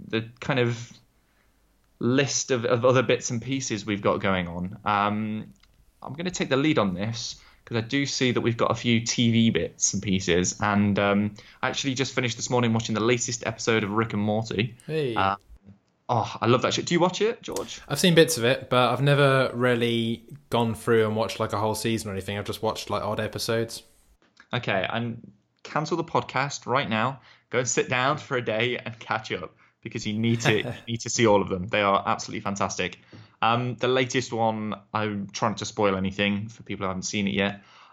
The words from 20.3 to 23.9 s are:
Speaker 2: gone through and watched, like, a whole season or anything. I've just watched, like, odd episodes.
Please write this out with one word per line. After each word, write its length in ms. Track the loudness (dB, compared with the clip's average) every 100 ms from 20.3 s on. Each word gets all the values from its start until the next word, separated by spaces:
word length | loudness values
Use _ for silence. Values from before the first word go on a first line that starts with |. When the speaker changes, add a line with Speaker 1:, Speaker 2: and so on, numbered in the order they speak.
| -20 -2
Speaker 2:
gone 240 | 0 2
through 320 | 0 2 4 4
and 100 | 2
watched, 240 | 0 -2
like, 140 | -2
a 40 | 0
whole 160 | 0
season 360 | 0 0 -2 -2
or 20 |
anything. 240 | -6 -6 -6
I've 80 |
just 180 | -6 -4
watched, 280 | -4 -4 -4
like, 120 | -4
odd 160 | -2 -2
episodes. 600 | -4 -4 -2 0 -2 -6 -18